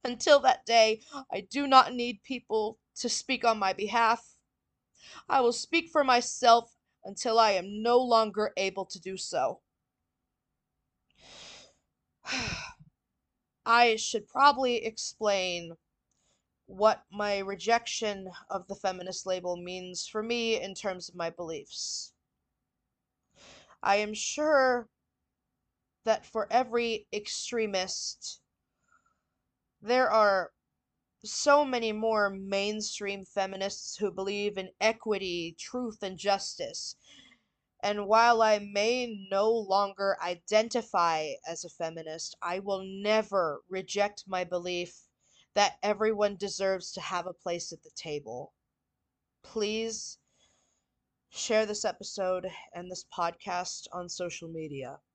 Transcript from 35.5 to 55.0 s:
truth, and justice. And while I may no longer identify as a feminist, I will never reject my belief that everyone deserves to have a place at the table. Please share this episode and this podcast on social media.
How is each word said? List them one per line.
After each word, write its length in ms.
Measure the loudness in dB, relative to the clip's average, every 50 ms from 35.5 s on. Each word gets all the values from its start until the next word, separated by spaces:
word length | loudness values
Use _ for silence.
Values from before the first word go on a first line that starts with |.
| -10 -12
truth, 420 | -14 -10 -8 -6 -6 -6 -8 _
and 160 | -10 -10 -8
justice. 800 | -4 0 0 0 0 -2 -10 -8 -8 -10 -8 -8 -10 -12 -12 -14 _ _ _ -20 -20 -20 _ _ _ _ _ _ _ _ _ _ _ -4
And 240 | -2 -2 -2 2
while 340 | 4 6 6 8 8 6 6
I 160 | 6 4 4
may 680 | 2 0 -4 -2 0 2 2 2 0 -2 -4 -6 -10 -8 -2
no 220 | 0 2 4 4
longer 640 | 2 2 2 2 2 2 2 2 -2 -2 0 0 0 0 -2
identify 1120 | -6 -6 -8 _ 2 2 2 2 2 -2 -4 -4 0 0 2 2 2 2 0 -2 -6 -8 -10 _
as 160 | -12 -12 -10 -12
a 60 | -16
feminist, 640 | -8 _ -8 -8 -6 -10 -12 -12 -12 -12 -12 -14 -12 _
I 180 | -6 -6 -6 -4
will 240 | -4 -4 -4 -4 -4
never 800 | -10 -10 -4 0 2 2 2 0 0 0 0 0 0 -2 -6 _ _
reject 540 | -8 -8 -8 -6 -2 0 0 -2 -2 -10 -12
my 160 | -6 -4 -4 -4
belief 640 | -2 -4 -4 -4 -4 -4 -4 -6 -8 -12 -20 _ _ _ _ _ _ _ _ _ _ _
that 240 | 4 4 4 2 _ -2
everyone 520 | -2 0 2 2 0 2 2 0 0 0
deserves 560 | -4 -8 -8 -4 -2 0 0 0 -2 -4 -12 -12
to 80 | -12
have 260 | -10 -6 -6 -6 -6
a 60 | -6 -12
place 380 | _ _ -6 -6 -4 -6 -10
at 120 | -14 -16 _
the 80 | -20 _
table. 580 | -14 -10 -8 -8 -8 -8 -10 -12 -12 -12 -16 _ _ _ _ _ _ _ _ _ _ _ _ _ _ _ _ _ _ _
Please 720 | -10 -4 -4 -2 -2 -2 -4 -4 -6 -6 -10 -12 -14 -16 _ _ _ _ _ _ _ _ _ _ _ _ _ _ _ _ _ _ _ _ _ _ _
share 380 | -12 -10 -4 2 2 2 2
this 180 | 2 -4 -4 -4
episode 640 | -4 -6 _ -14 -12 -8 -4 -2 -2 -2 -2 -4 -8 -12 -12 -20 -14 -14
and 160 | -14 -12 -12
this 160 | -12 -14 -14 _ -4
podcast 720 | -4 -4 -4 -4 _ -8 -6 -6 -4 -4 -6 -10 -12 -14 -12
on 180 | -10 -10 -10 -10
social 400 | -8 -8 -6 -8 -8 -10 -12 -12
media. 500 | -10 -10 -10 -8 -10 -10 -10 -12 -14 -16